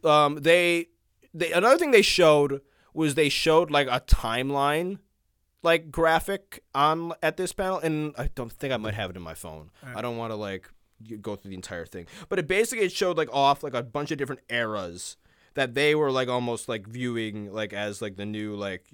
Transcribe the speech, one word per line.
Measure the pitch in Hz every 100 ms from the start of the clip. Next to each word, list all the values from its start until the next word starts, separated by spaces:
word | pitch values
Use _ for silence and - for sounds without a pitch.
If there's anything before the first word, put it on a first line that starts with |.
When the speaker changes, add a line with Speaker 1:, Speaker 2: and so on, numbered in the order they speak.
| 160
Speaker 1:
um, | 151 147 151
they, | 151 175 175 170 170 _ _ _ _
they, | 165 165
another | 170 220 339
thing | 311
they | 226
showed | - - 160 147 143 139 _ _ _
was | 156 156
they | 143 143
showed, | - 160 160 165
like, | 147 131
a | 123 -
timeline, | - 113 117 135 139 139 156 180 196 _ _ _ _ _ _
like, | 165 165 160
graphic | 165 160 160 175 196 _ - _
on, | 139 147 165 170 165
at | 156 156
this | 180
panel, | - 190 185
and | 160 151 151 -
I | 131
don't | - 117
think | - 139
I | 120
might | 107
have | 104 95
it | 90
in |
my | 80
phone. | 80 85 78 76 _
Speaker 2:
All | 127
right. | 113
Speaker 1:
I |
don't | 120 117
wanna, | 113 107
like, | 104 95 - - _ _ 110
y-, | 107
go | 107 101
through | 98
the |
entire | 92 - 87
thing, | 82 92 85 - 180
but | 190
it | 151
basically, | 190 226 240 185
it |
showed, | - 185 160
like, | 156
off, | 139 139 139
like, | 143
a | 123
bunch | 120 147 147
of | 147
different | 139 139 -
eras | 120 110 104 90 87 - - _ _ _
that | - 127
they | 127 147
were, | 151 143
like, | 131 127
almost, | 123 120 113 -
like, | 113 101
viewing, | 123 123 117 110 104 104
like, | 107 104
as, | 101 104 101
like, | 107 95
the |
new, | 104 107 107
like, | 101 98 92 _